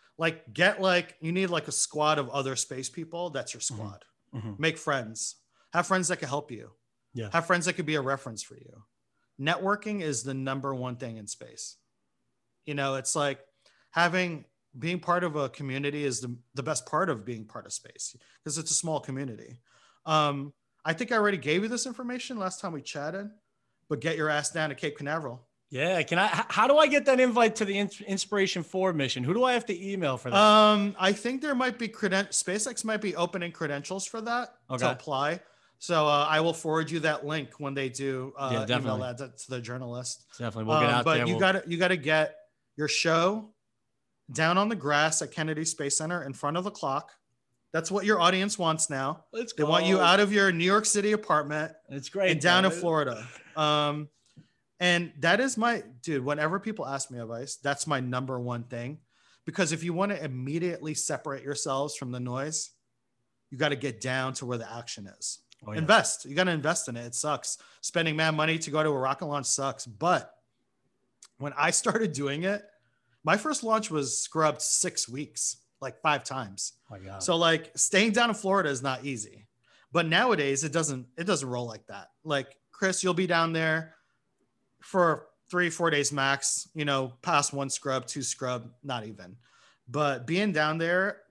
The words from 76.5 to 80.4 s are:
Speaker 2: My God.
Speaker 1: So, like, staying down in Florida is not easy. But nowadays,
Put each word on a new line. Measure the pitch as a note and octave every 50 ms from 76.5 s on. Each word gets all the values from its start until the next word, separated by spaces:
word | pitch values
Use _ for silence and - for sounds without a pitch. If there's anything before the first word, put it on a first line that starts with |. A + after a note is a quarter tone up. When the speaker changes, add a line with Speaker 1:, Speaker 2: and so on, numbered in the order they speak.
| G2 - - - - _ _ -
Speaker 2:
My | A2 F#2+
God. | F#2 F#2+ F#2+ G2 -
Speaker 1:
So, | - E3+
like, | E3 E3+ E3 E3 D#3+ D#3+ - -
staying | - - - - F#3+ G#3+ A#3
down | G3+ A#3+ A#3+ A#3+
in | G#3+
Florida | G#3+ - F#3+ F#3+ G3 F3 D3
is | C#3 A#2+ B2+
not | C#3 C3 B2+ C3
easy. | C#3 C3+ A2+ G2+ - - G#2+ G#2 _ _ _ _ _ _ _ _ _ -
But | E3+ E3+
nowadays, | D#3+ D#3+ F3+ A#3 B3+ A3 D#3+